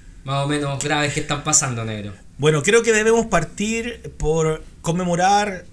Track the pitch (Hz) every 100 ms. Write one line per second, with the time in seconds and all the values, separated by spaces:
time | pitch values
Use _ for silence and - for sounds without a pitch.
0 | - - 135 139 143 147 143 139 147 147
1 | 143 147 - 143 156 143 139 117 110 107
2 | 104 95 - - 147 156 139 226 233 214
3 | 220 226 226 180 160 - 208 226 233 233
4 | 151 - 151 160 156 156 - - - 170
5 | 180 170 185 202 208 180 -